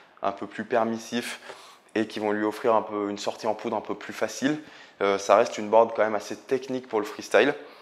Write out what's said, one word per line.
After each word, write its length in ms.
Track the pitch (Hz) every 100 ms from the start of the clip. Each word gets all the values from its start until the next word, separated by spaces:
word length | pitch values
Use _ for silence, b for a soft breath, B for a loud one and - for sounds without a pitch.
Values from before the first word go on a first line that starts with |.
| B -
un 120 | 98
peu 140 | 98 101
plus 180 | - -
permissif 760 | 120 113 113 - 120 - - B B B B _
et 140 | 107 110
qui 120 | 107
vont 120 | 107
lui 140 | 104 110
offrir 280 | 107 120
un 100 | 110
peu 260 | 107 104 101
une 80 | 101
sortie 300 | - - 113
en 60 |
poudre 220 | 104 117 107
un 60 |
peu 140 | - 101
plus 180 | -
facile. 440 | 101 113 - 135 151 B B B -
Euh, 160 | 101 98
ça 180 | - 104
reste 220 | 120 -
une 100 | 107
board 240 | 110 113
quand 100 | -
même 120 | 107 107
assez 220 | - 107
technique 500 | - 131 - 127 127
pour 140 | 110
le 40 | 104
freestyle, 480 | - - 101 131 143 B B